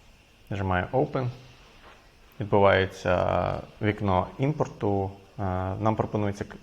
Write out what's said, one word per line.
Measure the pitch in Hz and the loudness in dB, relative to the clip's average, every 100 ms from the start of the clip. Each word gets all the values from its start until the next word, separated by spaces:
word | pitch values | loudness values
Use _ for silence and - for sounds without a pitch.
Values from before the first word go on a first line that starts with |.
| - - _ _ - | -20 -20 _ _ -10
Нажимаю | 98 98 90 92 | -4 0 0 0
Open. | 127 147 139 127 - - - - - - - - _ - - | -2 -2 -2 -4 -8 -18 -20 -20 -20 -20 -20 -20 _ -20 -10
Відбувається | 104 104 98 95 95 - - 90 92 92 92 87 - - | 2 6 6 6 2 -2 0 2 2 2 0 -4 -8 -4
вікно | 107 101 104 90 90 - | -2 0 0 0 0 -2
імпорту. | 135 151 131 - 110 98 95 - - - | -2 0 -4 -2 -2 0 -2 -8 -18 -6
Е, | 98 92 92 98 | -4 -2 -2 0
нам | 107 107 | 0 0
пропонується | - 107 104 98 | -2 -2 -2 -4
к-, | - - | -8 -12